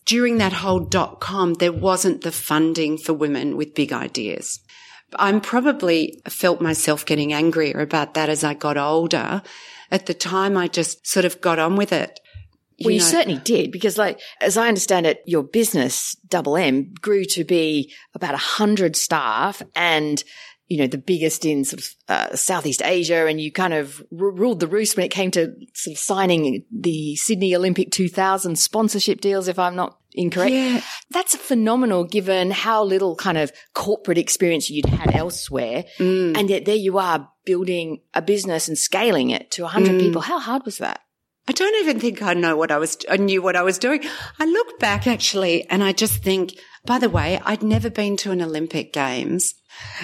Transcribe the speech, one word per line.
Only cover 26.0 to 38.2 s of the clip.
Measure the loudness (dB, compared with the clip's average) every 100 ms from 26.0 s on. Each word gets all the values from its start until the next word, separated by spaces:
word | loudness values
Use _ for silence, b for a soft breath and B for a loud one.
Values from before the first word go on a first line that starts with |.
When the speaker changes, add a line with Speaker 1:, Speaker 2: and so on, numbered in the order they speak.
| -2 0 4 4 2 -2 -6
Speaker 2:
the | -6 -2 -2 -4 -4
Sydney | -2 0 2
Olympic | 2 2 0 -2
two | -2 -2
thousand | 0 0 0 -2 -2
sponsorship | 0 0 0 0 0 0
deals, | 0 0 0
if | 0
I'm | 0 0
not | -6 -8 _
incorrect. | -4 -2 0 2
Speaker 1:
Yeah. | 2 2 -2 B B -6
Speaker 2:
That's | -4 -2 -4
phenomenal | 0 0 2 2 2 0
given | 0 -2 0 0 0
how | 0 0 2
little | 2 2 0 0
kind | 0 0
of | 0 B B
corporate | -6 -2 -2 0 0
experience | 0 2 2 2 -2
you'd | -2 0
had | 0 0
elsewhere. | -2 -2 -6 -6 -4 -4 -6 -8 B
Speaker 1:
Mm. | 0 2 2 0
Speaker 2:
And | 0
yet | 0
there | 0
you | 0 0 0
are | 0 -2 -4 _
building | -2 0 0 -2 -4 -10 _
a | -4